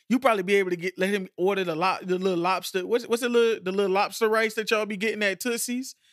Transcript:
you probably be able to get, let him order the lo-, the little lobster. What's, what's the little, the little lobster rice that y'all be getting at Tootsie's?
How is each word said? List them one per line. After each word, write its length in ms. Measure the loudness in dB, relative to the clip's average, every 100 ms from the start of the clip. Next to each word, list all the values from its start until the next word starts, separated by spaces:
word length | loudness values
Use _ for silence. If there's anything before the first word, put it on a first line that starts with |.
| -2
you 120 | 2
probably 240 | 2 2
be 100 | 2
able 160 | 2 2
to 60 | -2
get, 200 | -4 -2
let 140 | -2
him 160 | -2 -4 -2
order 280 | 0 0
the 100 | -2
lo-, 220 | 0 0 0
the 180 | -2 0
little 180 | 0 0
lobster. 480 | 0 0 -2 -6 -2
What's, 220 | -2 0
what's 140 | -2
the 60 | 2
little, 320 | 4 4 2
the 120 | -2
little 180 | 0 2
lobster 380 | 2 0 0 2
rice 260 | 2 0
that 160 | -2 0
y'all 160 | 0 0
be 100 | -2
getting 240 | -2 0
at 160 | 0 -2
Tootsie's? 560 | -2 -4 -4 -6 -8 -14 _